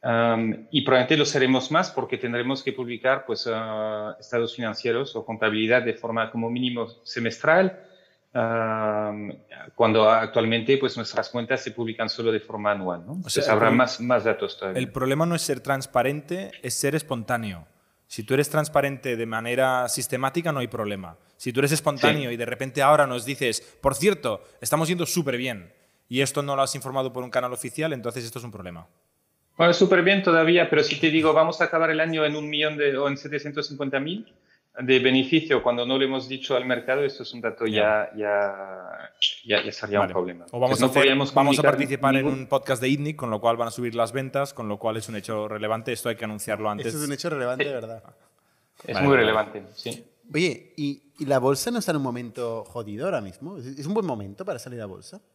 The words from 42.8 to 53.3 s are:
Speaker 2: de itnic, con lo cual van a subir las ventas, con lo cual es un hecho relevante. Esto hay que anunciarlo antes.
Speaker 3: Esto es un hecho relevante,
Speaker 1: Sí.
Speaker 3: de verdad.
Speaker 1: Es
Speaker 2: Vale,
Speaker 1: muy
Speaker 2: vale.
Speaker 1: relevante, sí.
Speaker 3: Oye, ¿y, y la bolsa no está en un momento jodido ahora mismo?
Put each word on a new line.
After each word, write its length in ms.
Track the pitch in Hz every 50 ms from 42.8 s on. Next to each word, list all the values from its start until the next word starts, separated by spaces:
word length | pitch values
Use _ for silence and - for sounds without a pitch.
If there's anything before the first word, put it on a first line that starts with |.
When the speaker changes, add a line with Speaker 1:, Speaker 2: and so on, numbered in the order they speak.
| 120
Speaker 2:
de 60 | 127
itnic, 260 | 139 143 143 151 156
con 140 | 147 131 120
lo 100 | 110 104
cual 160 | 107 117 117
van 120 | 117 117 117
a 20 |
subir 240 | 110 - 123 120 110
las 180 | 120 117 110 113
ventas, 400 | 135 135 131 131 139 143 139 -
con 160 | - 117 107
lo 100 | 104 101
cual 180 | - 113 110
es 120 | 113 107 -
un 60 | 113
hecho 320 | 104 98 - 110 107 107
relevante. 460 | 107 107 107 104 107 110 113 113 131 120
Esto 160 | 107 - 123
hay 80 | 113
que 80 | 104 113
anunciarlo 440 | 107 107 104 - - 107 98 107 107
antes. 180 | 104 101 - 117
Speaker 3:
Esto 100 | 113 151
es 80 | 151
un 60 | 143 143
hecho 180 | 135 - 175
relevante, 320 | 156 143 123 123 127 131 143
Speaker 1:
Sí. 60 | 143
Speaker 3:
de 60 | 139
verdad. 280 | 123 110 113 113 110 _ - _ _ _ _ _ _ _ _ _ _ _ _ _ _ -
Speaker 1:
Es 100 | - -
Speaker 2:
Vale, 120 | 190 147
Speaker 1:
muy 100 | 139 139
Speaker 2:
vale. 40 | 127 117
Speaker 1:
relevante, 400 | 107 110 110 104 - - 107 98 - -
sí. 300 | - - 120 113 - - _ _ _ _ - -
Speaker 3:
Oye, 380 | 151 175 175 127 - - _ _
¿y, 260 | - 147 143 143 - _ _ _ _
y 60 | 156
la 120 | 135 139 131
bolsa 320 | 123 135 139 135 - 240
no 80 | 240 233
está 140 | - - 165
en 60 | 147
un 40 | 135
momento 600 | 131 120 120 120 117 104 - 120 117 113 113 104
jodido 400 | - - 120 113 104 104 107 143
ahora 160 | 190 185 135
mismo? 380 | 107 95